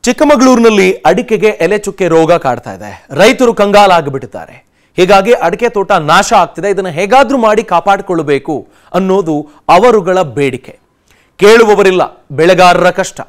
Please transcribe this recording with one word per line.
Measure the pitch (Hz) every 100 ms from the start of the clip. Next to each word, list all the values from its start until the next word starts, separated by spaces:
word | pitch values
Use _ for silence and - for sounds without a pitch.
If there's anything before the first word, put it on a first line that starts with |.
ಚಿಕ್ಕಮಗಳೂರಿನಲ್ಲಿ | - 254 294 294 262 247 226 208 190 190 156
ಅಡಿಕೆಗೆ | 185 - 214 214 208
ಎಲೆ | 170 208
ಚುಕ್ಕೆ | 202 - 180
ರೋಗ | 165 160 170
ಕಾಡ್ತಾ | 143 123 -
ಇದೆ, | 95 104 92 _
ರೈತರು | 139 208 262 247
ಕಂಗಾಲಾಗಿಬಿಟ್ಟಿದ್ದಾರೆ. | 208 202 202 202 170 143 135 120 87 80 - _ _ _ -
ಹೀಗಾಗಿ | 180 196 190 247 170
ಅಡಿಕೆ | 185 233
ತೋಟ | 220 190
ನಾಶ | 196 151 170 202 214
ಆಗ್ತಿದೆ, | 170 - 190
ಇದನ್ನ | 190 190 151
ಹೇಗಾದ್ರೂ | 196 254 247 277
ಮಾಡಿ | 220 208 220
ಕಾಪಾಡಿಕೊಳ್ಳಬೇಕು | 170 202 196 196 170 147 139 135 143 - _ _
ಅನ್ನೋದು | 180 190 190 165 151 147 _ -
ಅವರುಗಳ | 170 240 226 180 185 165 117
ಬೇಡಿಕೆ. | 139 123 - - _ _ _ _ _ _
ಕೇಳುವವರಿಲ್ಲ, | 202 226 226 202 190 185 147 - _ 139
ಬೆಳೆಗಾರರ | 165 180 180 175 175
ಕಷ್ಟ. | 180 185 -